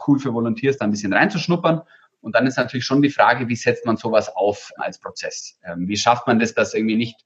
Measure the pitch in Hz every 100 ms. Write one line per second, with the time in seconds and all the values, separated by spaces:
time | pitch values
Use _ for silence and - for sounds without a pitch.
0 | - 135 135 117 117 113 135 135 110 104
1 | 98 98 185 185 - 175 170 165 - _
2 | _ _ 110 113 131 131 120 131 120 143
3 | 143 - 107 123 117 120 120 - 120 110
4 | 110 92 - - 101 101 - - 87 -
5 | - - - - - _ 90 87 90 104
6 | 117 120 - 113 113 - 107 110 110 113
7 | 117 -